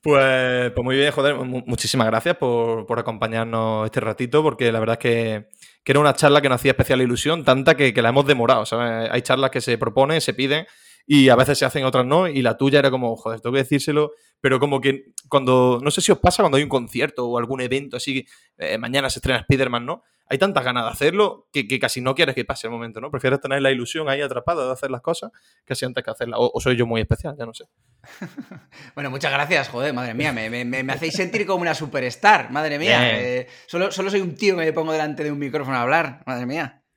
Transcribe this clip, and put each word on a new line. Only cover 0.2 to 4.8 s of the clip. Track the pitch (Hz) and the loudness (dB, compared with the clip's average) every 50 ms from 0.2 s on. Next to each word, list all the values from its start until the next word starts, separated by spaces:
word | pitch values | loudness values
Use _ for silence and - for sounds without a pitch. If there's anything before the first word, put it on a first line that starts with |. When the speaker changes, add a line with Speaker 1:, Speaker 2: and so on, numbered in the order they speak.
| 135 135 131 131 127 127 127 123 123 123 | 6 4 4 2 2 2 0 0 0 0
Speaker 1:
pues | - 127 | -2 -2
muy | 120 127 131 | -2 0 2
bien, | 135 143 147 | 2 2 2
joder, | 139 151 135 143 143 | 2 2 2 2 2
mu-, | 135 131 127 127 127 - | 0 -4 -6 -6 -6 -4
muchísimas | - 123 120 - - - 135 113 | -4 -6 -4 -4 -2 0 2 2
gracias | 110 110 113 - 170 175 - | 2 2 2 0 0 -2 0
por, | - 123 120 117 117 117 113 113 104 | 0 0 0 0 0 0 -2 -4 -4
por | - 120 117 | -4 -4 -4
acompañarnos | 117 117 110 110 117 110 113 113 113 113 113 113 113 110 110 110 107 | -2 -4 -4 -4 -4 -4 -2 -2 -4 -2 -2 -2 -2 -2 -2 -2 -4
este | 110 - 131 | -2 -4 -4
ratito, | 110 110 110 - 123 120 127 151 | -4 -4 -4 -4 -4 0 0 2
porque | 156 156 - - 127 117 | 2 2 0 2 0 0
la | 113 113 | 2 0